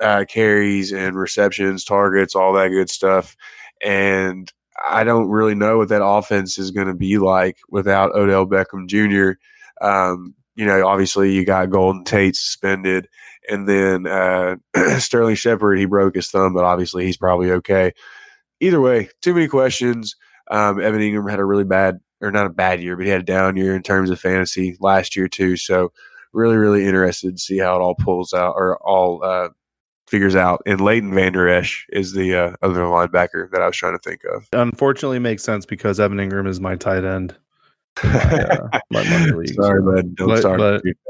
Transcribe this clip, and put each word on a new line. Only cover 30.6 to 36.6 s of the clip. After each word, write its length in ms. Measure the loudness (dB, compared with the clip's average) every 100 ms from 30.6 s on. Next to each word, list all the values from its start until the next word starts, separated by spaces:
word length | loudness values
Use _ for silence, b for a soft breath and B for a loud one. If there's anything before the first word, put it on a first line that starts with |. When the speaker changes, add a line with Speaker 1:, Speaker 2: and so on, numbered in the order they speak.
| -2
Speaker 1:
And 120 | 0
Leighton 320 | 2 2 0
Vander 340 | 0 0 2 2
Esch 360 | 2 0 -6 -8
is 240 | -6 -4
the, 220 | -4 -2 0
uh, 200 | -2 -2
other 200 | -2 -2
linebacker 680 | 0 0 2 0 0 -4 -6
that 100 | -2
I 20 | -2
was 80 | -2
trying 220 | -4 -6
to 20 | -8
think 140 | -12 -10
of. 220 | -12 -4
Speaker 2:
Unfortunately, 640 | -2 -2 0 0 0 -4 -4
makes 260 | -4 -4
sense 220 | -4 -6 -6
because 340 | -6 -4 0
Evan 200 | 0 -2
Ingram 260 | -4 -4 -4
is 160 | -4